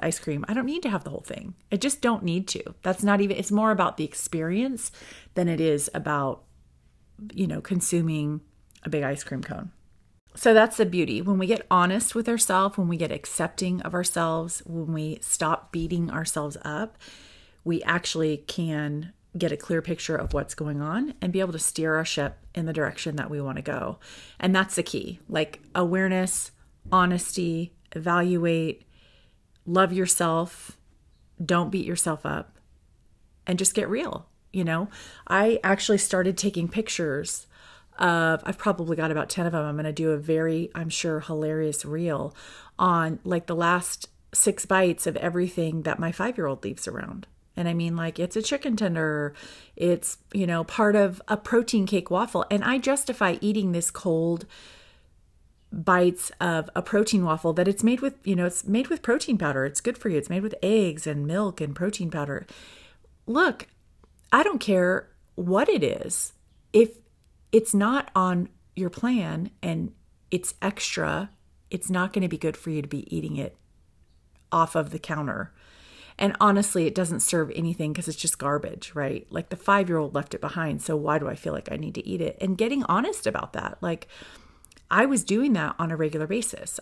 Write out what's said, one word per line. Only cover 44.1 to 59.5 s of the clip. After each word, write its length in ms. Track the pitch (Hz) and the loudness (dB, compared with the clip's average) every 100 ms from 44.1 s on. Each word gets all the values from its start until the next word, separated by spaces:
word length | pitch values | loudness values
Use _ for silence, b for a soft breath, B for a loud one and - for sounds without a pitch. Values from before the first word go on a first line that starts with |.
| _ _ | _ _
six 320 | - 208 196 - | 2 2 0 2
bites 400 | 190 180 165 - | 4 4 2 -2
of 100 | - | -2
everything 640 | 175 175 180 180 160 160 | -2 0 0 0 -2 -2
that 160 | 156 - | -2 -2
my 120 | 165 | -2
five-year-old 520 | 175 214 247 147 135 | -2 -2 -2 -4 -4
leaves 240 | - - - | -6 -8 -8
around. 400 | - - - - - _ - | -8 -10 -12 -16 -20 _ -4
And 120 | 170 | -2
I 60 | |
mean, 220 | 170 170 170 | 0 -2 -2
like, 240 | 165 160 | -4 -4
it's 160 | 180 220 | -4 -2
a 60 | |
chicken 320 | 220 277 285 214 | -2 -2 -2 0
tender, 580 | 202 165 156 151 147 147 B B B - | 0 0 0 0 -4 -6 B B B 0
it's, 440 | 175 170 - - _ | 2 2 -2 -8 _
you 140 | 202 175 | -2 0
know, 180 | 165 | 0
part 320 | 165 - 208 208 | -2 2 4 6
of 240 | 196 185 - | 4 2 -4
a 80 | 208 | -4
protein 520 | - 233 233 220 190 | 2 2 4 2 2
cake 240 | 196 - | 0 0
waffle. 340 | 180 233 - - | 0 0 -2 0
And 120 | 202 | 0
I 140 | 220 262 | 2 2
justify 600 | 262 277 - 240 190 - | 2 0 0 0 0 2
eating 300 | 208 214 190 | 0 2 0
this 180 | 170 - | 0 -2
cold 560 | - 185 165 170 170 - B B B B B B _ _ _ _ _ _ | -2 0 2 2 0 -4 B B B B B B _ _ _ _ _ _
bites 600 | 208 165 180 180 180 - - | -2 4 6 6 2 -4 -4
of 300 | 175 165 156 - | 0 0 -2 -4
a 80 | |
protein 420 | - 208 202 202 175 | 0 2 4 2 2
waffle 280 | 156 165 | 2 2
that 140 | 165 180 | 2 2
it's 160 | 202 | 4
made 160 | 220 247 | 2 2
with, 140 | 269 277 | 0 -4
you 120 | - 180 | 0 0
know, 100 | 175 | 0
it's 220 | - - | -2 0
made 220 | 220 269 | 0 2
with 120 | 330 | 0
protein 380 | - 277 - 220 | 2 0 2 0
powder. 260 | 156 | 2